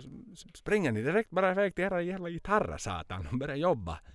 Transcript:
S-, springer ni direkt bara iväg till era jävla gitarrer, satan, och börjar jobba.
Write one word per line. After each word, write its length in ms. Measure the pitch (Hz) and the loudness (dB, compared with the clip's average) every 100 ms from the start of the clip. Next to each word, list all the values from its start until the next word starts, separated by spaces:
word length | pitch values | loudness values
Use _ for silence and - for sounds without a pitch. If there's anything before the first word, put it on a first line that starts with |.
| 123 - - | -10 -16 -16
S-, 120 | - - - | -18 -18 -10
springer 340 | - 208 156 | 0 2 4
ni 100 | 107 | 2
direkt 280 | 127 196 226 | 2 2 2
bara 220 | 185 185 | 2 2
iväg 240 | 185 202 175 | 4 2 2
till 80 | |
era 180 | 190 180 | 0 0
jävla 280 | 175 190 170 | -2 -4 -6
gitarrer, 480 | 170 - 208 170 76 | -6 2 2 2 -2
satan, 500 | - 87 - 92 78 | -4 -6 -6 -8 -4
och 100 | 127 | -4
börjar 180 | 143 139 | -2 0
jobba. 440 | 175 131 85 80 - | 2 2 0 -8 -4